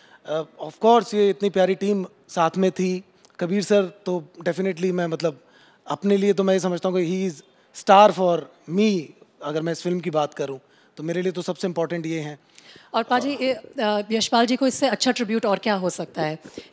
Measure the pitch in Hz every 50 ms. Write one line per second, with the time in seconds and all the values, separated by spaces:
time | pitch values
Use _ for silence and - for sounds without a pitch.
0 | _ _ - _ - - 147 160 156 - _ - - 156 156 - - 220 233 240
1 | 196 - - 208 208 202 190 196 202 202 165 190 185 185 190 185 196 202 208 196
2 | 185 - _ _ _ - - 180 170 165 - 185 190 190 180 - 185 185 185 185
3 | 190 _ _ _ _ _ _ - 175 170 185 208 202 - 208 202 196 180 - -
4 | - 185 180 175 156 - _ - - 175 170 175 190 190 180 156 180 185 175 180
5 | 175 170 160 160 165 165 147 131 _ _ _ _ _ _ _ _ _ - - -
6 | - 202 202 196 190 202 196 165 196 190 190 190 175 185 180 170 - 185 180 185
7 | 180 160 180 185 190 190 156 139 - _ _ _ _ _ - - - - 196 196
8 | 208 214 170 151 190 180 170 165 151 - - _ _ - 160 190 214 220 202 180
9 | 147 127 - _ - - _ - - 147 151 160 160 165 165 - - 180 180 180
10 | 156 175 156 156 147 143 - - 151 135 139 131 - _ _ _ _ _ _ -
11 | 151 160 170 175 180 185 175 180 170 - 180 - - 190 165 165 165 151 170 170
12 | 156 160 165 165 151 151 147 139 _ _ _ _ - - - - - _ - 226
13 | 233 - 247 247 240 277 285 - 254 262 254 - - - - 269 226 214 208 208
14 | 208 196 220 220 214 - - 233 240 226 254 240 277 262 - - - 262 208 -
15 | - 254 240 - 247 196 220 226 208 214 196 180 - 233 208 190 185 180 - -
16 | 170 - - 175 160 151 156 156 - - - - - -